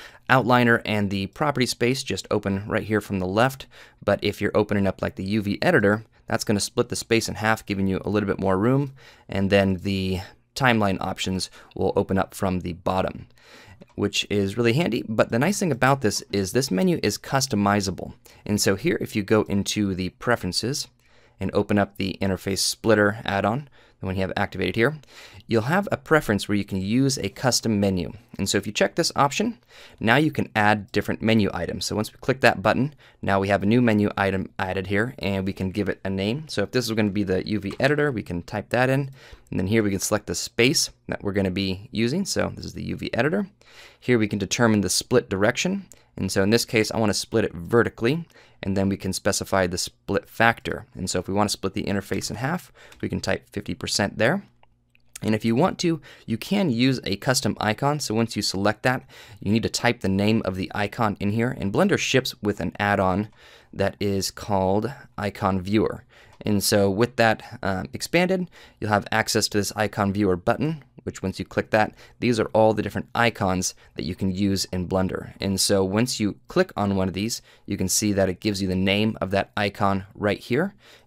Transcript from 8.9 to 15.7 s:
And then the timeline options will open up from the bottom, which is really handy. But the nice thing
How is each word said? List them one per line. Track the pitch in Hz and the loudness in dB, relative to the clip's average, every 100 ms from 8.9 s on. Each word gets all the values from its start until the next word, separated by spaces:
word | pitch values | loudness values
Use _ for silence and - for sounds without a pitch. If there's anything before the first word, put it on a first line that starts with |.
| 135 - - - | -8 -20 -20 -8
And | 95 98 | -2 4
then | 98 98 90 | 4 4 0
the | 95 98 92 90 - - _ - | -2 -2 0 -2 -6 -20 _ 0
timeline | 131 113 101 95 | 2 4 2 0
options | 92 92 - 92 - - - - | -4 -6 -4 -4 -6 -12 -16 -4
will | 95 - | 0 0
open | 98 95 | 0 0
up | - - | -2 -2
from | 98 92 | -2 -2
the | 90 | -4
bottom, | 87 95 92 90 - - _ - - - - - - | -6 -2 -2 -2 -6 -16 _ -20 -20 -20 -20 -14 -4
which | 104 - - | -2 -2 -2
is | 101 98 104 | 0 0 2
really | 117 | 2
handy. | 131 180 123 - | 2 2 -2 -2
But | 110 110 | 0 2
the | 113 | 2
nice | 156 202 | 0 0
thing | 185 | -2